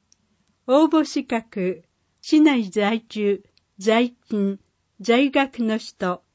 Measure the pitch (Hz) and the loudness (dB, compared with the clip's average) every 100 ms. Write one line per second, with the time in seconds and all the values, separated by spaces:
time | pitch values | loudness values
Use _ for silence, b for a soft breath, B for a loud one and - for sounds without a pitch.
0 | _ _ _ _ _ _ - 269 311 320 | _ _ _ _ _ _ 0 2 4 2
1 | 302 294 - 226 - 208 185 165 _ _ | 0 -6 -4 -6 -6 -6 -6 -8 _ _
2 | _ _ - 311 302 262 202 208 202 220 | _ _ 0 4 4 2 -2 -2 0 -2
3 | - 214 208 196 - _ _ - 190 226 | -6 -4 -2 -2 -8 _ _ -6 0 2
4 | 247 - - 208 196 196 _ _ _ - | 0 -4 -6 -2 -2 -4 _ _ _ -8
5 | 196 240 285 277 269 254 226 220 - - | 0 2 2 0 -2 -4 -4 -4 -8 -8
6 | 185 180 _ | -6 -6 _